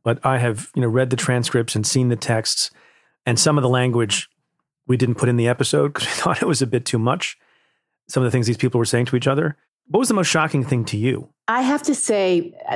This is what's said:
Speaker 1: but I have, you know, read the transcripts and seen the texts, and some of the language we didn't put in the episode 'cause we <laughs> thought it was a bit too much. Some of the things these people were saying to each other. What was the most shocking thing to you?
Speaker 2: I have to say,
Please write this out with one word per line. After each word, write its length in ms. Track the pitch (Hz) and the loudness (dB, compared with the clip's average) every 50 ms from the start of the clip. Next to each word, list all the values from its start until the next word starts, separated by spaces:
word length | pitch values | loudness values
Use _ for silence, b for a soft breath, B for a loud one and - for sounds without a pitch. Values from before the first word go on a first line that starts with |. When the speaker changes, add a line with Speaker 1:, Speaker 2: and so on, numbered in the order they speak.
| - | -2
Speaker 1:
but 200 | 117 117 - - | -2 -2 0 0
I 140 | 131 131 123 | 0 0 2
have, 300 | 123 120 110 107 - - - | 0 0 -2 -4 -8 -6 -4
you 60 | 135 | -2
know, 60 | 123 | 0
read 220 | 117 110 127 131 123 | 2 2 2 0 0
the 60 | 131 | 0
transcripts 600 | 120 - - 123 123 117 - - 120 113 - - | -2 0 0 0 0 0 0 0 0 0 0 -2
and 100 | 110 107 | -2 -2
seen 240 | - - 131 127 123 | 0 0 2 2 2
the 60 | 120 | 0
texts, 560 | 110 - - 113 110 - - - - - - b b b b b b b b b b _ | -2 -2 -2 -2 -2 -2 -2 -4 -4 -4 -6 b b b b b b b b b b _
and 140 | - 120 123 | -2 0 2
some 180 | - 156 147 | 4 4 4
of 40 | 147 | 4
the 80 | 127 123 | 4 2
language 600 | 127 123 127 127 117 120 113 104 - - - - _ _ _ _ _ _ _ _ _ _ _ | 2 2 2 2 2 0 0 0 -2 -4 -6 -10 _ _ _ _ _ _ _ _ _ _ _
we 100 | - 127 | -2 0
didn't 180 | 123 131 120 117 | 2 2 0 0
put 140 | - - 123 | 0 0 2
in 80 | 120 | 2
the 100 | 120 113 | 2 2
episode 460 | 120 123 - 139 - - 147 143 147 147 | 0 0 0 0 0 2 2 2 0 -2
'cause 120 | - - | -4 -6
we 60 | - | -6
<laughs> 100 | - - | -4 -2
thought 200 | - 180 - - | -2 -2 -2 -2
it 60 | - | -2
was 140 | 202 147 - | -2 0 0
a 60 | 131 | 0
bit 180 | 117 120 120 - | -2 -2 -2 -2
too 140 | - - 113 | -2 -2 0
much. 380 | 110 120 143 185 - - - - _ _ _ _ _ _ _ _ _ _ _ _ _ | 0 0 -2 -2 -4 -8 -10 -14 _ _ _ _ _ _ _ _ _ _ _ _ _
Some 160 | - - 135 127 | -4 -2 0 0
of 20 | |
the 60 | 120 | 2
things 160 | 127 127 113 | 2 0 0
these 100 | 117 117 | 0 0
people 220 | - - 123 - 117 | 0 0 0 0 0
were 60 | 117 | 0
saying 200 | - - 120 123 | 0 0 0 0
to 100 | 117 - | 0 -2
each 120 | 123 - | 0 0
other. 300 | - 139 143 165 156 151 - _ _ _ _ _ | 0 0 0 -2 -2 -4 -8 _ _ _ _ _
What 120 | - 151 220 | -2 -2 0
was 80 | 262 | 2
the 60 | - 226 | 2 2
most 140 | 196 175 | 2 2
shocking 360 | - - 160 151 156 - 139 120 | 2 2 0 0 0 0 -2 0
thing 220 | - 131 120 110 | 0 0 -2 -2
to 120 | - - | -2 -4
you? 320 | 104 113 131 120 - - - _ _ _ | -2 0 -2 -2 -2 -6 -12 _ _ _
Speaker 2:
I 140 | - 226 254 | -2 -2 0
have 220 | 262 254 294 285 - | 0 0 0 0 0
to 120 | - 277 | -2 -2
say, 580 | - - - 214 202 190 185 180 170 170 175 - - - - - | 0 0 0 0 2 2 2 2 0 0 -4 -10 -14 -10 -6 -2